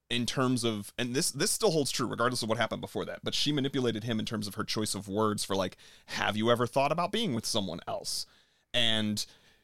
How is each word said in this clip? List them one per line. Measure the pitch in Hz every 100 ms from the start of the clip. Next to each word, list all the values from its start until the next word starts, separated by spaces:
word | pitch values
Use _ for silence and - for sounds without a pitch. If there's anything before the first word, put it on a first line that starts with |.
| -
in | 120 117
terms | - 127 127
of, | 117 107 101 -
and | 123 127
this, | -
this | 139 196
still | - 208
holds | 160 135
true | - 110
regardless | 104 120 127
of | 113
what | 113
happened | 110 98
before | 95 107
that, | 87 87
but | -
she | - 143
manipulated | 147 135 139 123 110
him | 117 110
in | 110
terms | 107 101
of |
her | 107
choice | 98 - 107
of | 98 101
words | 101 107 104
for, | - 98
like, | 92 - - - -
"Have | - 101 104
you | 113
ever | 120 120
thought | 135 143
about | 160 175
being | 220 220
with | 113
someone | - 110 95 87 -
else?" | 110 - - - _ _ _ _
And, | 123 113 110 107 104 - - _ _